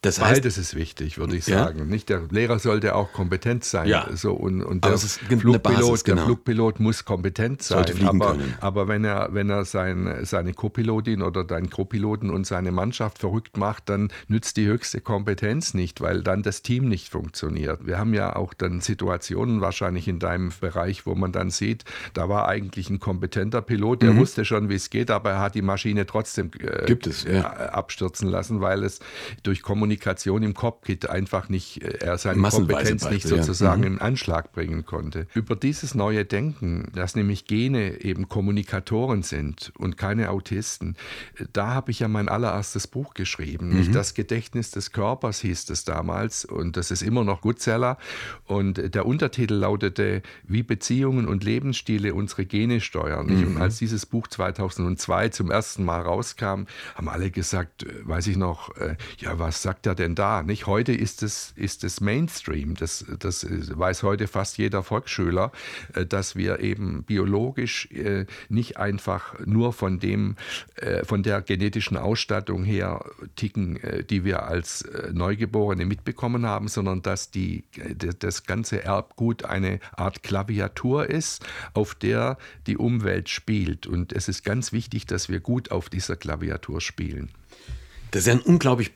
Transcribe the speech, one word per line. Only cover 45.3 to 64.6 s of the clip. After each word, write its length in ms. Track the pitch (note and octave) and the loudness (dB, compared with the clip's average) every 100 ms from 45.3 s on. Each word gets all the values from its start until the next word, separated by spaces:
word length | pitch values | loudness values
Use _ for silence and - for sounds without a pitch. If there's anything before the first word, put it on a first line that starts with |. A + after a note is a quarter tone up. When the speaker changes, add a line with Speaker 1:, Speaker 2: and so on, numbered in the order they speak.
| G2+ | -2
Speaker 2:
hieß 280 | G#2 E2+ - | -2 -4 -4
es 140 | D#2 - | -6 -2
damals 600 | D#2+ E2+ F2 A2+ - - | -2 -2 -2 -2 -4 -6
und 320 | - E2+ E2 | -4 -2 -2
das 140 | F2+ | -2
ist 100 | F2+ | -2
immer 220 | G#2+ A#2+ | 0 2
noch 180 | G#2 F#2+ | 2 2
Goodseller. 560 | G#2 A#2 - A2+ B2 B2+ - - - - - | 0 0 2 2 2 -2 -8 -10 -10 -14 -4
Und 480 | G2+ G2 F#2+ F#2+ G2+ | 0 0 0 -2 0
der 100 | F#2+ | 0
Untertitel 480 | C#3+ D3 - A2+ G#2 | 2 0 0 0 2
lautete, 640 | G2 G2+ G2+ F2+ G2+ G2 - - | 2 2 0 0 0 0 -4 -18
"Wie 200 | - G#2 | -2 -2
Beziehungen 640 | A#2+ B2 - B2 C3+ C3 A2+ | 0 -2 0 2 4 2 2
und 160 | G2 | 0
Lebensstile 720 | G2 A2+ C#3 B2 - G#2+ G2+ | 2 0 0 -4 0 0 2
unsere 320 | F#2 G2+ - F#2+ | 0 -4 -4 -2
Gene 360 | G2+ A#2 A#2+ | 0 2 2
steuern", 460 | F#2+ E2 D2+ D2+ D2 | 0 -2 -2 -2 4
nicht? 180 | F#2+ F2 | 4 4
Und 100 | D#2+ | 4
Speaker 1:
Mhm. 60 | |
Speaker 2:
als 160 | F#2 A2 | 2 2
dieses 280 | A2+ A2 - | -2 -2 -2
Buch 220 | A#2 A2 | -4 -4
zweitausendzwei 1000 | - F#2 F#2+ F#2+ - F2+ F#2 - F2+ A2+ | -2 -2 0 -4 0 0 0 0 2 2
zum 220 | - F2 | 0 0
ersten 320 | G#2+ A2+ - F2+ | 2 0 -2 0
Mal 160 | E2+ | 0
rauskam, 640 | E2+ F2+ A#2+ - A2 G2 F#2+ - - - | 0 -2 -2 -4 -4 -2 -6 -12 -16 -8
haben 140 | D#2 | -6
alle 220 | E2 F#2+ | -2 -2
gesagt, 520 | F2+ E2 F#2+ E2 _ | -2 -2 -2 -4 _
äh, 40 | - - | -12 -12
weiß 240 | - E2 F2+ | -4 -2 0
ich 100 | F#2+ | 0
noch, 380 | F#2 D#2+ - - | 0 -2 -10 -6
äh, 180 | - D#2+ - - | -6 -6 -10 -10
"Ja, 220 | - E2+ | -6 -2
was 220 | E2 D#2+ | -2 -2
sagt 240 | F#2+ F#2 - | -4 -2 -2
er 80 | F#2 | 0
denn 200 | E2+ E2 | 0 2
da?" 280 | G2+ G#2 | 2 2
Nicht? 240 | D#2 G#2+ - | 0 -4 0
Heute 260 | G2 A#2+ | 0 2
ist 300 | A#2 A#2 - | 0 0 -2
es, 300 | G#2+ - - - | -6 -6 -10 -6
ist 280 | G2+ - | -6 -4
es 180 | F#2+ - | -6 -2
Mainstream. 720 | G2 A#2+ E3 - - D2+ D2 - | 0 0 -2 -4 -6 -4 -4 -4
Das, 300 | D#2+ - - - | -4 -6 -10 -6
das 240 | F#2+ F2+ | -4 -4
ist, 340 | - F2 D#2 D#2 | -4 -6 -6 -2
weiß 260 | F2+ F#2+ | 0 0
heute 240 | G2 G2+ G#2 | 0 0 -2
fast 300 | G2 G2 | -2 -4
jeder 260 | - | -2